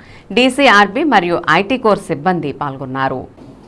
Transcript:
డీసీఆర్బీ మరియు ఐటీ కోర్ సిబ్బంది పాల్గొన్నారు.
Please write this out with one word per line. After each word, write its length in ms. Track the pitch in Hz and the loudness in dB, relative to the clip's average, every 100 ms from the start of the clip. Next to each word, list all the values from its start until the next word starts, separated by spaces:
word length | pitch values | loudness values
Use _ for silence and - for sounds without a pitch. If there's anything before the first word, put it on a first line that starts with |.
| - - - | -20 -20 -4
డీసీఆర్బీ 720 | 202 254 262 269 202 202 208 | 2 2 2 4 4 4 0
మరియు 360 | 311 220 175 170 - | 2 2 2 -2 2
ఐటీ 280 | 165 196 262 | 0 0 0
కోర్ 200 | 220 196 | 0 0
సిబ్బంది 540 | - 151 165 180 143 | -2 -4 -2 -2 -4
పాల్గొన్నారు. 680 | 127 147 135 135 131 135 131 - - - - | -6 -8 -8 -8 -4 -2 -4 -10 -18 -20 -20